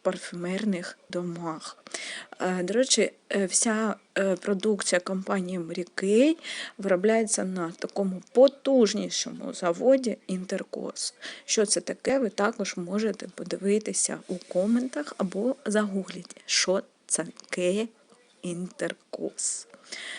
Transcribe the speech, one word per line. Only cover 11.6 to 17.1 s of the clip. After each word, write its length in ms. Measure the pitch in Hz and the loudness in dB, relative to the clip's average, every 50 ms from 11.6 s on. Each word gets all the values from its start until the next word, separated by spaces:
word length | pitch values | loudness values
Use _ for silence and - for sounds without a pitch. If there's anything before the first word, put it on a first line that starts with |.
| 208 | 4
це 140 | 196 - - | 2 2 0
таке, 380 | 180 - 208 - _ - 254 269 | 0 -4 -8 -4 _ 0 2 2
ви 100 | 254 196 | 2 0
також 480 | - - 202 220 233 - 196 - - | 0 2 0 0 2 0 -6 -4 -4
можете 520 | 180 175 170 190 208 220 214 190 - - 185 | -6 -6 -2 -2 0 0 0 -2 -4 -8 -12
подивитися 920 | - - 180 180 165 - 185 196 208 214 214 208 196 - - - - 160 - - | -10 -12 -6 -6 -6 -2 2 2 2 2 2 -2 -2 0 -2 -2 -2 -8 -6 -8
у 80 | 196 | -8
коментах 800 | 175 - - - 180 190 214 233 240 247 262 - 294 294 - - - | -8 -8 -4 -2 0 2 4 2 2 2 -2 -4 -6 -8 -8 -4 -4
або 380 | 202 180 - 190 208 254 269 - - | -4 -2 -2 -2 0 0 -2 -2 -4
загугліть, 720 | - 202 214 214 202 190 196 190 - 180 180 175 - - - - | 0 0 0 0 0 -2 -4 -4 -4 -10 -12 -14 -16 -20 -20 -6
що 360 | - - - - - 185 196 185 _ _ _ _ | -2 0 0 2 2 0 0 -2 _ _ _ _
це 180 | - | -4